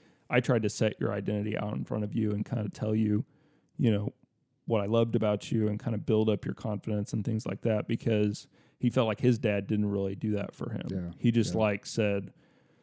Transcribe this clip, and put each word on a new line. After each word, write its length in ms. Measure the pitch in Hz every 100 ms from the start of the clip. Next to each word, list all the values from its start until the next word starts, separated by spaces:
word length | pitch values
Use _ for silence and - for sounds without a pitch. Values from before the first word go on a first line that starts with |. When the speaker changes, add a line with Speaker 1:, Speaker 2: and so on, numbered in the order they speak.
| _ _ -
Speaker 1:
"I 120 | 123
tried 220 | 131 120
to 60 | 107
set 300 | - 110 -
your 140 | 107
identity 440 | 101 98 104 107 -
out 160 | 104
in 100 | 131
front 180 | - 113
of 100 | 104
you 180 | 113 107
and 100 | 104
kinda 220 | - 104 107
tell 240 | - 110
you, 300 | 107 107 104 - _ _ _ _ -
you 120 | 123
know, 220 | 101 101 - _ _ _ _
what 160 | - 110
I 40 | 101
loved 280 | 113 117
about 340 | 110 107 104 -
you 160 | 113 107
and 120 | 104
kinda 160 | 113 107
build 280 | - 110 110
up 140 | 101
your 120 | -
confidence 580 | - 110 101 - 104 101
and 100 | 113
things 220 | 110 110
like 160 | - 104
that," 260 | 117 107 -
because 600 | 113 117 107 104 101 - _ _ _
he 120 | 123
felt 180 | 131 110
like 140 | 104
his 180 | 127 110
dad 260 | 110 101
didn't 200 | 101 104 104
really 260 | 101 98
do 160 | 98 107
that 220 | 101 -
for 180 | - -
him. 160 | 107 -
Speaker 2:
Yeah, 220 | 92 87 -
Speaker 1:
He 120 | 117
just, 220 | 113 95
Speaker 2:
yeah. 80 | 107
Speaker 1:
like, 240 | 107 101
said, 480 | - - 104 101 101 - _ _ _ _